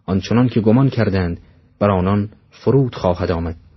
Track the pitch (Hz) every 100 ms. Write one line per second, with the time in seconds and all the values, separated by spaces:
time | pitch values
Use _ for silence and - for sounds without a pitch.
0 | - 95 - 113 127 117 107 120 135 123
1 | 104 95 87 85 - _ _ _ 101 92
2 | 92 101 104 - _ - - 135 127 -
3 | 92 87 90 85 82 80 -